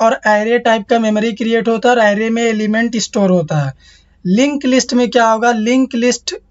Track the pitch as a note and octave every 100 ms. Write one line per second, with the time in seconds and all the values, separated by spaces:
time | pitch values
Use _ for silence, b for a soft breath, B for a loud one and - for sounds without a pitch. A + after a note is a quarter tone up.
0 | A3+ C4+ G#3+ G#3 A3 A#3+ A#3 A3+ G3+ A#3
1 | A3 G#3+ A3+ G#3+ A3+ A3+ A3+ A3+ A#3+ B3
2 | G#3 G3+ A3+ A3+ A#3 G#3+ G#3+ A3 A#3 A#3
3 | - G#3+ G3 F3+ D#3 D#3 C#3 - b b
4 | b b F3+ G3 C#4+ C#4+ C4+ B3+ B3 B3
5 | B3 B3 A3+ A3 A#3 A#3 G#3+ C4 C4 A#3
6 | A#3+ A#3+ - G#4+ _